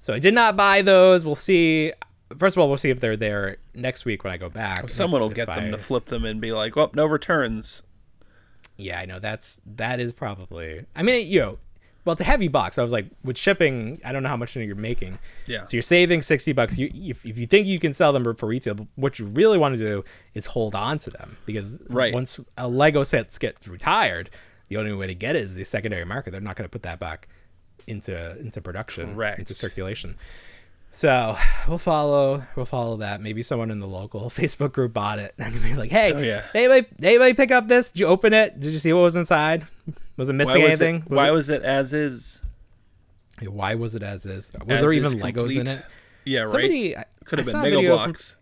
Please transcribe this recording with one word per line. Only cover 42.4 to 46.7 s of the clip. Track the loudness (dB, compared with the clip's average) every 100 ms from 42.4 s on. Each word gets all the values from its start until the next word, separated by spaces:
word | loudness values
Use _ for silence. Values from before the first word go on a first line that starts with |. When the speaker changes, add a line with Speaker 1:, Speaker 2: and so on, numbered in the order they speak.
| -12 -14 -20 _ _ _ _ _ _ -14
Speaker 1:
Yeah, | -12
why | -6 -4
was | -2 -4
it | -6
as | -8 -10 -10
is? | -12 -14
Was | -16 -2
Speaker 2:
As | 2
Speaker 1:
there | 4
Speaker 2:
is | 4
Speaker 1:
even | 2 -2
Legos | -4 -4 -2
in | -2 -4
Speaker 2:
complete? |
Speaker 1:
it? | -6 -10 -20 _ _
Speaker 2:
Yeah, | -4 -2
right. | 0
Speaker 1:
Somebody, | 2 2